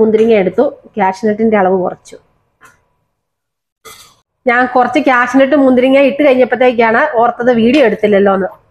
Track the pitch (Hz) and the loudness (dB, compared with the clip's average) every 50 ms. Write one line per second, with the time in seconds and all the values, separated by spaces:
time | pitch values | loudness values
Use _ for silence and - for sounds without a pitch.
0 | 220 220 214 214 226 233 226 208 185 180 175 - 262 294 - - - - - 214 | 2 2 2 2 2 2 2 2 0 0 -2 -2 -2 -2 -4 -10 -18 -12 -6 -4
1 | 196 190 190 - - 214 208 208 220 226 214 208 185 185 190 190 180 185 - - | -4 -4 -4 -4 -4 -4 -2 -2 -2 0 0 0 0 0 0 -2 -4 -6 -8 -12
2 | - - - - _ _ _ _ _ _ _ _ _ - _ _ _ _ _ _ | -18 -20 -20 -20 _ _ _ _ _ _ _ _ _ -20 _ _ _ _ _ _
3 | _ _ _ _ _ _ _ _ _ _ _ _ _ _ _ _ - - - - | _ _ _ _ _ _ _ _ _ _ _ _ _ _ _ _ -20 -20 -20 -20
4 | - - _ _ _ _ _ _ - 247 233 247 254 247 - 262 247 240 - 311 | -20 -20 _ _ _ _ _ _ -4 -2 0 0 0 0 0 -2 0 0 -2 -2
5 | 262 277 254 240 247 240 - 269 269 262 294 294 269 262 254 247 247 262 262 277 | 0 0 0 0 0 0 0 0 0 2 2 2 2 2 2 2 2 2 2 2
6 | 285 262 277 - 294 285 254 254 254 240 247 233 254 254 247 220 233 226 220 240 | 2 0 0 0 0 0 2 2 0 0 0 0 0 0 0 0 0 0 0 0
7 | 302 302 269 226 233 233 240 - 240 247 247 233 220 233 262 302 262 220 208 214 | -2 -2 -2 0 -2 -2 -2 -2 -2 -2 0 0 0 2 2 2 2 0 0 -2
8 | - 208 208 196 196 202 196 95 190 - - - _ _ | -2 0 0 2 2 0 0 -2 -4 -6 -10 -14 _ _